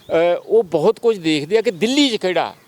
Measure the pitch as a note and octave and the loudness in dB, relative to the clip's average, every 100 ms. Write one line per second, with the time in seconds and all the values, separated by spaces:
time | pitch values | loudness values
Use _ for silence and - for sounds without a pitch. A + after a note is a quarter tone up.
0 | - E3 F3 F3 - A3 F3+ D#3 F#3 A3+ | -2 0 2 0 0 0 2 0 0 0
1 | A#3 G3+ D#3+ D3+ D3 A3 A#3 E3+ A3 C#4+ | -2 0 0 -2 0 0 0 -2 0 2
2 | C#4 G#3+ F#3 E3 A2+ - | 0 0 -2 -2 -4 -8